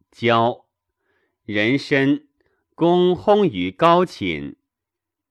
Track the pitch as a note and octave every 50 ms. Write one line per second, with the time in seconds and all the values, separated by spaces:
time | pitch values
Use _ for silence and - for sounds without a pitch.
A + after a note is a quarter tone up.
0 | _ _ _ - A#2 A#2 A#2 A#2 A#2 A#2 B2 - _ _ _ _ _ _ _ _
1 | _ _ _ _ _ _ _ _ _ - G2+ G#2 G#2 A2+ C3 C#3 - - D3 C3+
2 | C3+ C#3 D3 C#3+ - _ _ _ _ _ _ _ _ _ _ - D#3 E3+ F3 F3+
3 | F3+ F3+ F3+ F3+ - - G#3 G#3 G#3 E3+ A2 F#2 F2+ F#2 - - E3 E3+ E3+ F3
4 | F#3 E3+ - - G2+ F2+ D#2+ D2 C#2+ C#2 - - _ _ _ _ _ _ _ _
5 | _ _ _ _ _ _